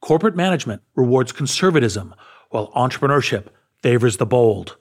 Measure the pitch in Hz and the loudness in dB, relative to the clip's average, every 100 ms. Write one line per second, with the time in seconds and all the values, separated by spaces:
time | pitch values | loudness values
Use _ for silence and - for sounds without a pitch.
0 | - 156 220 175 185 170 127 104 _ - | 0 2 2 0 -2 -2 -4 -10 _ -2
1 | 123 127 123 - 139 - 185 160 120 98 | 2 2 0 -4 -6 0 2 2 0 -2
2 | 90 - - - _ 117 104 - 127 - | -12 -18 -20 -20 _ -8 -6 -2 -2 0
3 | 139 143 123 107 - _ _ _ - 120 | 0 0 0 -4 -8 _ _ _ 0 2
4 | 120 113 117 123 117 98 85 - | 2 0 0 2 4 2 -6 -18